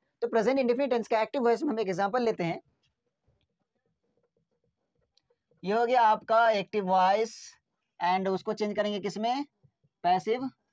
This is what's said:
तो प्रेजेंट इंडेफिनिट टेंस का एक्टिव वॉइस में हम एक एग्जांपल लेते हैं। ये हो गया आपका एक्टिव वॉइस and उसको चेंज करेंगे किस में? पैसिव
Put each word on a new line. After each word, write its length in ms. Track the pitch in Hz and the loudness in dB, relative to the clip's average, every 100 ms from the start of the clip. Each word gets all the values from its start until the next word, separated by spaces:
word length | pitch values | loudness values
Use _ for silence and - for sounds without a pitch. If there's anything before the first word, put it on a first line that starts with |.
| _ - | _ -8
तो 60 | 233 | -2
प्रेजेंट 300 | 233 214 269 | 0 2 2
इंडेफिनिट 320 | 240 240 277 | 2 0 0
टेंस 180 | 233 208 | -2 0
का 120 | 226 | 0
एक्टिव 200 | 220 285 | 0 0
वॉइस 200 | 233 226 | 0 0
में 80 | 302 | 0
हम 100 | 220 | -2
एक 80 | 190 | -4
एग्जांपल 340 | 180 196 247 | -2 -2 0
लेते 220 | 233 175 | -2 -2
हैं। 160 | 170 180 _ _ _ _ _ _ _ _ _ _ _ _ _ _ _ _ 494 _ _ _ _ _ _ _ _ _ _ _ _ _ | -2 -4 _ _ _ _ _ _ _ _ _ _ _ _ _ _ _ _ _ _ _ _ _ _ _ _ _ _ _ _ _ _
ये 100 | 180 | -4
हो 140 | 220 240 | 0 2
गया 160 | 247 | 4
आपका 460 | 220 214 - 226 233 | 4 2 2 2 4
एक्टिव 360 | 208 180 214 185 | 2 -2 -4 0
वॉइस 480 | 185 185 208 226 - - - _ _ _ - | 2 4 2 0 -6 -20 -20 _ _ _ -6
and 280 | 175 190 190 | -2 0 0
उसको 240 | 190 - | -4 -4
चेंज 220 | 214 208 208 | -4 -4 -2
करेंगे 220 | 208 208 | -4 -4
किस 160 | 190 196 | -6 -4
में? 260 | 226 262 285 _ _ _ _ _ | -4 -4 -6 _ _ _ _ _
पैसिव 440 | 175 180 214 247 262 - _ | 0 0 0 -4 -4 -12 _